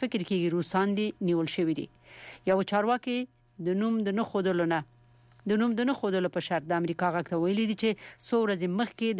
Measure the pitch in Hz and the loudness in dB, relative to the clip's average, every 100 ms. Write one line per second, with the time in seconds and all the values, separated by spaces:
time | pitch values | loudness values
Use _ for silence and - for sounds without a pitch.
0 | 262 220 175 190 170 175 160 190 196 202 | -2 -2 -2 0 2 0 0 0 2 0
1 | 214 - 185 170 160 - 160 147 143 _ | -2 -2 0 2 0 0 0 -2 -6 _
2 | - - - - - 190 190 208 214 240 | -20 -20 -20 -6 0 2 2 0 2 0
3 | 254 247 254 _ _ - 170 190 220 226 | 0 -4 -4 _ _ -6 -2 0 2 2
4 | 196 196 - 202 185 175 170 165 - _ | 0 0 0 0 2 2 2 0 -4 _
5 | _ _ _ _ 196 214 240 220 247 269 | _ _ _ _ 0 2 2 2 0 0
6 | 202 185 180 175 - 170 151 170 170 165 | 0 0 0 -2 -2 -2 0 0 0 0
7 | 180 170 165 170 175 202 220 202 220 202 | 0 0 -2 0 0 2 0 0 -2 -2
8 | - - - 233 220 190 180 190 233 - | -8 -14 -2 0 2 0 -2 -2 -4 -2
9 | 226 | -2